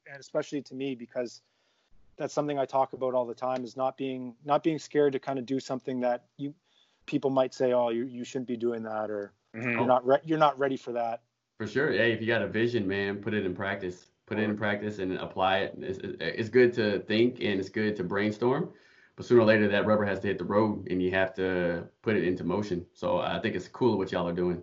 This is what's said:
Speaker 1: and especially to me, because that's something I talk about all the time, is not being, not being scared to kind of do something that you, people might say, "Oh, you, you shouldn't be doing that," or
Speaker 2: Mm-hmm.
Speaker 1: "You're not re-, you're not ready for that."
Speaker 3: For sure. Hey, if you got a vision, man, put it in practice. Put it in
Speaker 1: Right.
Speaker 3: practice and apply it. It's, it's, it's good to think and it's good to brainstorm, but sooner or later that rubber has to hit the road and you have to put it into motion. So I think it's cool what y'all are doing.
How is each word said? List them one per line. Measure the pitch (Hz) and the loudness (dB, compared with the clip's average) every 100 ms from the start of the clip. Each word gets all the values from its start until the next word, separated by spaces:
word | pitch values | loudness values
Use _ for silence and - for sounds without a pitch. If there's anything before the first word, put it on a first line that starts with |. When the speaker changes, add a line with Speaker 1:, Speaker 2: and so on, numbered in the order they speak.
| - | -20
Speaker 1:
and | 139 | -20
especially | 127 151 147 147 | -8 -6 -4 -6
to | 120 131 | -8 -8
me, | 139 123 | -6 -8
because | 117 127 120 - _ _ _ _ _ - _ - | -8 -8 -8 -10 _ _ _ _ _ -20 _ -10
that's | 147 | -6
something | - 147 143 | -4 -2 -2
I | |
talk | 131 131 131 | 0 0 0
about | 120 131 | -2 -2
all | 127 120 | 0 -2
the | 113 | -4
time, | 127 127 120 | -4 -4 -6
is | 131 | -4
not | 131 131 | -4 -4
being, | 135 131 127 - 147 | -6 -6 -10 -12 -2
not | 147 | 0
being | 165 151 | 2 -2
scared | - 147 147 | -2 2 2
to | 131 | 2
kind | - 135 | -4 -6
of | 120 | -4
do | 135 | -4
something | - 127 - 127 | -4 -8 -6 -2
that | 123 123 - - | -2 -2 -6 -12
you, | 143 - _ _ _ _ - | -12 -12 _ _ _ _ -6
people | 143 139 | -2 2
might | 135 131 | 2 2
say, | - 127 | 2 2
"Oh, | 123 120 | 2 2
you, | 117 131 | 0 -4
you | 123 | -8
shouldn't | 117 135 123 | -8 -6 -6
be | 117 | -4
doing | 120 117 | -2 -4
that," | 110 107 107 | -6 -6 -4
or | 104 101 - _ | -6 -8 -14 _
Speaker 2:
Mm-hmm. | 113 123 | -8 -4
Speaker 1:
"You're | 117 120 | 0 2
not | 127 123 | 2 4
re-, | 143 | 2
you're | 160 156 | 2 2
not | 151 131 | 4 4
ready | 139 131 | -2 -2
for | - | -6
that." | 120 117 113 _ _ _ _ | -4 -4 -6 _ _ _ _
Speaker 3:
For | 107 | -6
sure. | 104 - | -2 0
Hey, | 95 117 | 2 2
if | 110 | 2
you | 110 | 0
got | 113 | 0
a | - | 0
vision, | 107 117 117 95 | 0 0 0 0
man, | 98 101 101 | -2 -2 -4
put | 107 | -2
it | 104 92 | -2 -2
in | |
practice. | 90 98 101 92 90 - _ _ | -2 -4 -4 -6 -10 -16 _ _
Put | 107 | -2
it | |
in | 107 | 0
Speaker 1:
Right. | 104 | 0
Speaker 3:
practice | 107 104 107 104 | -2 -2 -4 -4
and | 92 90 | -4 -4
apply | - 98 95 95 | -6 0 2 2
it. | 95 - | 0 -6
It's, | - - | -8 -6
it's, | - - | -8 -6
it's | 82 - 110 | -6 -4 2
good | 127 123 | 6 6
to | 120 104 92 | 4 0 0
think | - 107 123 - | 0 2 2 2
and | 104 95 | -2 -2
it's | 95 | -2
good | 110 107 95 | -2 -2 -2
to | |
brainstorm, | 87 101 107 104 120 143 180 - _ - _ - | -2 0 -2 0 0 0 -2 -10 _ -20 _ -16
but | - | 6
sooner | 120 | 8
or | 107 | 8
later | 110 104 | 8 6
that | 101 95 | 4 4
rubber | 107 | 4
has | 101 95 | 2 0
to | 101 | -2
hit | 87 | -2
the | |
road | 90 98 107 95 92 | 2 4 4 0 -2
and | 92 | 0
you | 90 | 2
have | 95 95 - | 2 0 0
to | 92 90 87 85 - _ | 0 2 0 -2 -6 _
put | 113 101 | -2 0
it | 85 | 0
into | 87 | 0
motion. | 82 95 104 87 - | 0 -2 -2 -4 -6
So | _ 90 90 | _ -2 0
I | 80 87 | 0 -2
think | 107 92 | -2 -4
it's | - | -8
cool | - 123 101 | 0 2 2
what | 92 | 0
y'all | 92 87 | -2 -2
are | |
doing. | 87 87 87 | 0 0 -2